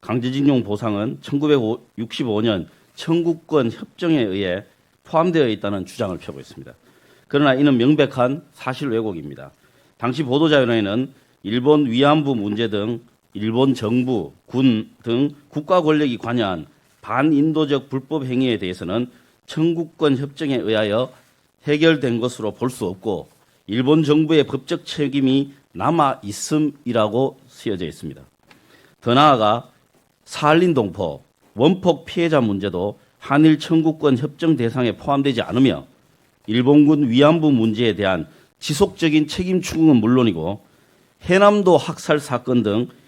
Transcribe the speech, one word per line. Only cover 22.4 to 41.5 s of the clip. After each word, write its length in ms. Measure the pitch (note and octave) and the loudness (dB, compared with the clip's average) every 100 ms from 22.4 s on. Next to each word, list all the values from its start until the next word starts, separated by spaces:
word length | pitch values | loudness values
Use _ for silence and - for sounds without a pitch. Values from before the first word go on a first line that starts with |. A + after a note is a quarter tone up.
| G#2+ | -8
볼 180 | - B2+ | -4 -6
수 160 | - F#2+ | -4 -8
없고 420 | F#2 A2+ F2 C#2 _ _ _ - | -6 -6 -6 -8 _ _ _ -8
일본 360 | A2+ C3 D#3 | -2 2 2
정부의 420 | C#3+ D3+ D#3 D#3 - | 4 2 2 2 0
법적 400 | C3+ - E3 - | -2 -6 -8 -8
책임이 680 | - C#3+ C#3 C3 C3+ C#3 - _ | -6 -4 0 2 2 -2 -8 _
남아 460 | F2 A#2+ E3 C#3 B2+ | -6 -2 0 0 -2
있음이라고 1160 | G2+ G2 - D#3 D3+ - A#2+ A#2 G#2+ A#2 C3+ - _ | -8 -10 -4 -2 -2 -4 -4 0 0 0 -2 -4 _
쓰여져 380 | - - F#2 E2 | -12 -8 -6 -8
있습니다. 340 | - D#2+ C#2 C2+ _ _ _ _ _ _ _ | -10 -14 -16 -20 _ _ _ _ _ _ _
더 120 | A#2+ | 0
나아가 560 | B2+ D3+ B2+ G#2+ A#2 - _ _ _ _ _ - | 4 4 4 2 0 -4 _ _ _ _ _ -18
사할린 480 | - D3 E3 F3+ | -4 2 2 2
동포, 500 | C#3 G2+ E2 E2+ C#2 _ _ _ G#2 | 2 -2 -4 -8 -8 _ _ _ 0
원폭 500 | D3 F#3+ F3+ C#3+ - | 2 2 0 -2 -4
피해자 340 | - E3+ D3+ | -4 0 2
문제도 600 | A2+ G2 G2 F2 G2+ - _ _ | 0 -2 -4 -4 -6 -8 _ _
한일 400 | - C#3+ D#3+ D#3 | -2 4 4 4
청구권 580 | - D#3+ D#3+ D#3 D3 B2 | 2 0 0 0 0 0
협정 380 | D3 - E3 C#3 | -2 -4 0 0
대상에 380 | A#2 C3 A#2+ | 0 -2 -2
포함되지 480 | - D3+ C#3 C#3 A2+ | -2 -2 -2 0 -2
않으며 440 | - A2 C3+ D2 - _ _ _ _ _ - | -2 2 2 2 -6 _ _ _ _ _ -4
일본군 640 | A#2 B2 D3 D3 D3+ C3 | 0 4 6 6 4 2
위안부 420 | B2 D3 E3 D3+ | 4 4 4 2
문제에 440 | B2 A2+ G#2+ A#2 F#2+ | 2 2 0 0 0
대한 320 | F#2+ F2+ D2+ - _ _ | 0 -2 -4 -14 _ _
지속적인 680 | - D3 F#3+ - E3 D#3 D3+ | -6 0 0 0 0 2 0
책임 340 | - F3+ F#3 | -4 -2 -2
추궁은 360 | - D#3+ D#3+ B2 | -2 2 4 4
물론이고 640 | A2 B2+ A#2 E2 E2 G#2 _ _ _ _ _ _ | 4 2 2 0 -4 -8 _ _ _ _ _ _
해남도 540 | - F#3+ G3+ | 0 4 6